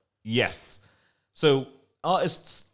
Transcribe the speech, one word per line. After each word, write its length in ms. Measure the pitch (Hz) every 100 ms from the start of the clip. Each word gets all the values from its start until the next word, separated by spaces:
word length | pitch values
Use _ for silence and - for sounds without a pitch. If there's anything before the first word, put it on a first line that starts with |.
| _ _
Yes. 560 | 107 117 98 - - - - _ _ _ _
So 320 | - 156 135 139 - _ _
artists 680 | 160 180 175 - - - -